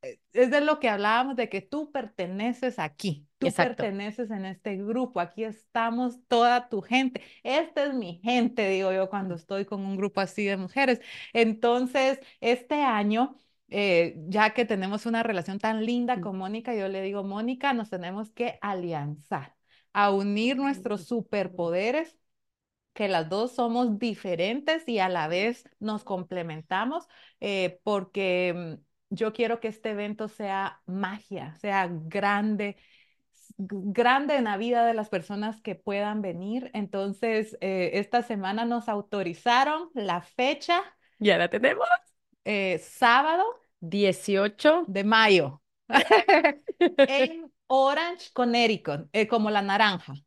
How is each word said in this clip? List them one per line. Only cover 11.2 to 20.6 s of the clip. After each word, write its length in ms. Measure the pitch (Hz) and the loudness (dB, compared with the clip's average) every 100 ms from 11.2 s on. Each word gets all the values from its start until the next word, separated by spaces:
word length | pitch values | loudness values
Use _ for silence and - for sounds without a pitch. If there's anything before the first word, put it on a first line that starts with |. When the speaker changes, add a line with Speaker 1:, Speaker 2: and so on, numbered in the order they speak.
| - | -6
Speaker 1:
Entonces, 840 | 233 226 220 240 240 254 262 262 269 - _ | 2 2 4 2 2 2 2 2 0 -6 _
este 420 | 226 247 - 302 | 0 0 0 0
año, 540 | 277 220 208 220 262 - _ _ _ | 2 2 2 2 0 -2 _ _ _
eh, 480 | 202 202 175 170 - 156 | 0 4 4 4 0 -4
ya 220 | 196 220 | 2 2
que 100 | 214 | 2
tenemos 400 | 226 208 190 202 233 | 0 0 -2 -4 -2
una 160 | 226 | -2
relación 360 | 226 196 165 196 | 0 -2 -4 -4
tan 260 | 220 220 | -2 -2
linda 320 | 220 240 240 240 | -2 -2 -2 -2
Speaker 2:
Mm. 40 | |
Speaker 1:
con 140 | 175 190 | -4 -6
Mónica, 360 | 190 220 240 | -6 -8 -6
yo 140 | 226 196 | -4 -4
le 140 | 190 | -4
digo, 200 | 190 202 | -6 -6
"Mónica, 480 | 196 196 226 254 285 | -6 -6 -6 -4 -2
nos 160 | 247 214 | -2 -4
tenemos 400 | 185 175 190 214 | -8 -8 -10 -10
que 280 | - 240 - | -6 -8 -6
alianzar, 920 | 208 190 175 160 143 147 - 175 135 _ _ _ _ | -6 -6 -6 -6 -6 -10 -8 -8 -8 _ _ _ _
a 180 | 196 202 | 0 2
unir 460 | 196 202 202 233 | 2 0 0 0
nuestros 460 | 262 | 0